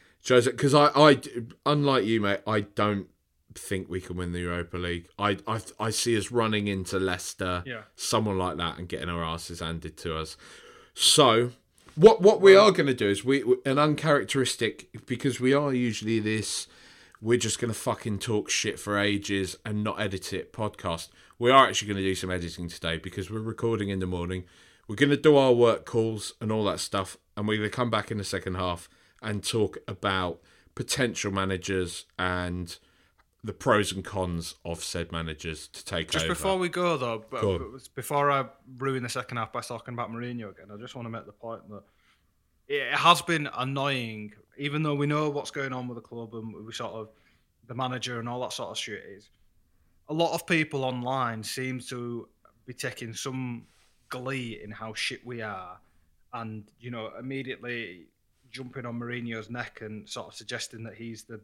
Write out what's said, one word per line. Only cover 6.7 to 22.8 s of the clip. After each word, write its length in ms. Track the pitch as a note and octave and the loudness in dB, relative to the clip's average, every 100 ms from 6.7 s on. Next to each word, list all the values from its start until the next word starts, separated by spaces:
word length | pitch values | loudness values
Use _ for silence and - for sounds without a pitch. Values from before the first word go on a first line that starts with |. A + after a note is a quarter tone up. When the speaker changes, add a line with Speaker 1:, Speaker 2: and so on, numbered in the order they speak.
| G2 F2+ F#2+ | -2 -2 0
Speaker 1:
Leicester, 640 | F#2+ F2+ - - F#2 F2+ C3 | 0 -2 -6 -6 -4 -4 -6
Speaker 2:
Yeah. 180 | A2+ G2+ - | -12 -14 -10
Speaker 1:
someone 420 | - A#2 G#2+ F#2+ | 0 2 2 0
like 200 | F2+ D#2 | -2 -2
that, 200 | E2+ - | -4 -6
and 100 | F2 | -8
getting 220 | C#2+ E2 | -6 -4
our 140 | E2+ | -4
asses 380 | E2 E2 - E2+ | -4 -4 -8 -8
handed 340 | E2 E2 E2 - | -6 -6 -8 -10
to 180 | E2+ D#2+ | -6 -4
us. 200 | D#2 - - - - - - | -6 -10 -20 -20 -20 -20 -16
So 580 | - - - C3+ A2+ A#2+ - _ _ - - | 0 4 8 8 6 4 -2 _ _ -10 8
what, 260 | G3+ A3 | 10 10
what 200 | G3 F3+ | 8 10
we 140 | G3 F#3+ | 12 12
Speaker 2:
Well 100 | G#3 | 12
Speaker 1:
are 20 | |
gonna 220 | F3+ C#3+ B2+ | 8 4 4
do 120 | G#2 | 2
is 160 | G2+ | 2
we, 200 | A#2+ C#3 | 2 2
we, 120 | A2 B2+ C#3 | 4 2 2
an 120 | C#3 | 2
uncharacteristic, 1300 | D3+ D3 D#3 C#3+ G2 C#3 B2 - A2 - - A#2 - | 2 2 2 2 2 0 0 0 -2 -4 -12 -14 -8
because 340 | A#2+ C#3+ A#2+ | -2 -2 0
we 140 | B2+ | 2
are 200 | C#3 D3 | 4 2
usually 460 | B2+ A#2+ G#2+ G#2+ A2+ | 0 0 -2 0 0
this, 480 | G#2+ A2 G2 - - - - - - - | 2 0 -2 -6 -8 -16 -20 -20 -20 -8
we're 160 | G#2+ A#2 | 2 2
just 220 | A2 - | 2 -2
gonna 140 | A#2 | -4
fucking 460 | G#2+ - A2 A2+ G2+ | -4 -4 -4 -4 -4
talk 300 | - G#2+ - | -2 -2 0
shit 300 | - G#2+ - | -2 -2 -4
for 180 | - G2+ | -2 0
ages 580 | G#2 G2+ G2+ G2 F#2 - A2+ | 2 0 0 -2 -2 -6 -6
and 180 | G#2+ | -4
not 180 | G#2 E2+ | -2 -2
edit 320 | G#2 F#2+ - | -4 -4 -6
it 180 | F#2 - | -8 -8
podcast. 580 | - G#2+ - F#2+ E2 - - - - | -6 -6 -6 -6 -6 -8 -20 -20 0
We 120 | A#2+ | 8
are 160 | C3+ A#2+ | 8 8
actually 220 | - G#2 | 4 -2
gonna 120 | G2 | 0
do 140 | F#2+ F#2 | 0 0
some 160 | F#2 | -2
editing 360 | F2+ E2+ E2 F2 | -4 -6 -8 -10
today 280 | - | -6